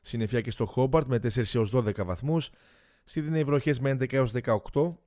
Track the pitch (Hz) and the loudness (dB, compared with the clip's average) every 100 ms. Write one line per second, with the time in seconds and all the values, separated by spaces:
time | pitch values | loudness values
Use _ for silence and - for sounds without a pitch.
0 | - 120 110 123 113 - 107 - 135 131 | -8 -4 0 0 -2 -4 -2 0 2 2
1 | 131 123 117 110 110 120 107 127 110 101 | 2 0 0 -2 0 0 2 2 0 -2
2 | 92 87 135 160 - _ _ _ _ _ | -4 -4 -2 -2 -4 _ _ _ _ _
3 | - - 151 160 143 143 151 131 135 131 | -10 -6 -2 0 2 2 2 2 0 0
4 | 127 135 127 120 120 110 - 139 165 170 | 0 2 2 0 0 0 0 0 0 -2